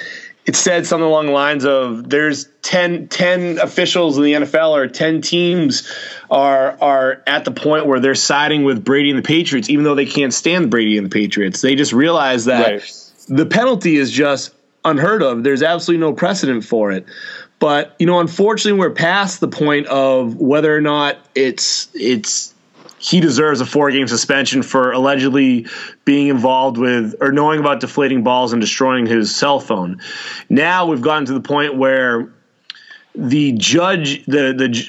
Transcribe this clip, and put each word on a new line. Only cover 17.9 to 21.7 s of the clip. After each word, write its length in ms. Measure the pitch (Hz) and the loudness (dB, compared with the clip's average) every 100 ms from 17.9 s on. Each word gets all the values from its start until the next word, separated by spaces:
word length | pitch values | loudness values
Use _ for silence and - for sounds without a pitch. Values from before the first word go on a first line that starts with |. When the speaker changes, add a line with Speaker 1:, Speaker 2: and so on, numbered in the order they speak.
| - | -2
Speaker 1:
you 80 | 170 | 2
know, 120 | 175 | 2
unfortunately, 600 | 165 170 202 214 208 202 | 0 0 0 2 0 0
we're 100 | 170 | 0
past 520 | - 165 196 196 - | 0 0 0 -2 -4
the 60 | 160 | -6
point 360 | - 151 147 147 | -2 0 0 0
of 500 | 135 135 131 120 113 | 0 2 2 0 -2
whether 380 | 135 147 156 151 | 0 2 2 2
or 60 | |
not 360 | 151 147 143 139 _ 131 | 0 0 -2 -4 _ -2
it's, 540 | 135 127 - | -2 0 -4